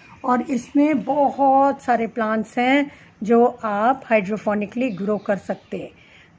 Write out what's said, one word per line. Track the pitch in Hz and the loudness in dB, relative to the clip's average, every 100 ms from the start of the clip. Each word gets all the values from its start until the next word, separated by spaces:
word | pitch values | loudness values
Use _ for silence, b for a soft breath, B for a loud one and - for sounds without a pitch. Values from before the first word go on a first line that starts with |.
| B B - | B B -2
और | 247 | -2
इसमें | - 240 - 285 302 269 | -2 -6 -2 0 2 0
बहुत | - 302 269 - 277 269 277 269 | -2 0 0 2 4 4 4 0
सारे | - 226 226 | -2 -2 -2
प्लांट्स | 240 214 220 208 247 | -4 -2 -2 -4 -2
हैं | 247 285 285 B B _ | 0 0 -2 B B _
जो | 202 233 240 240 | 0 4 4 2
आप | 220 202 226 254 - | -4 0 0 0 0
हाइड्रोपोनिकली | 220 185 214 214 208 208 240 262 | 0 0 -4 -4 -4 -4 -4 -4
ग्रो | 185 202 208 | -4 -4 -4
कर | - 196 | -2 -6
सकते | - 190 _ 185 | -6 -10 _ -12
हैं। | - b b b b | -12 b b b b